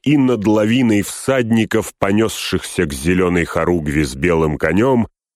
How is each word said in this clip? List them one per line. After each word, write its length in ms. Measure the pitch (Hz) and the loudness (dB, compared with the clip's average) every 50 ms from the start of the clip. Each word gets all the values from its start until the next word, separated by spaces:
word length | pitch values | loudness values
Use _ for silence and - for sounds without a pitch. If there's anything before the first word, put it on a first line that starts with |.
| - | 0
и 120 | 135 151 | 0 2
над 300 | 147 131 127 123 107 98 | 2 4 2 2 0 2
лавиной 560 | 110 107 107 107 110 117 131 127 117 107 101 92 | 2 2 2 2 2 2 2 2 2 2 2 0
всадников, 920 | - - - - - 135 131 120 110 113 113 113 92 - 113 98 - - - | -2 -8 -10 -4 -2 0 0 0 0 2 0 0 2 0 -2 -2 -2 -6 -4
понесшихся 880 | - 98 101 104 113 104 - - - - - 87 - - - - 90 | -2 0 2 2 2 0 -2 -6 -8 -4 -4 -6 -6 -6 -4 -4 -4
к 60 | 76 71 | -4 -4
зеленой 500 | 65 71 85 92 90 92 90 87 87 82 | -4 -2 0 0 2 2 2 2 0 -2
хоругве 640 | - - 85 80 85 87 87 73 76 71 76 78 | -2 -2 -2 0 0 0 -2 -2 -2 -2 -2 -2
с 80 | 65 64 | -2 -4
белым 420 | 65 71 87 85 80 80 78 76 | -2 0 0 2 2 2 0 -2
конем, 500 | - - 80 82 95 113 135 131 117 107 - _ _ _ _ _ | -2 -2 0 0 2 2 2 2 2 0 -2 _ _ _ _ _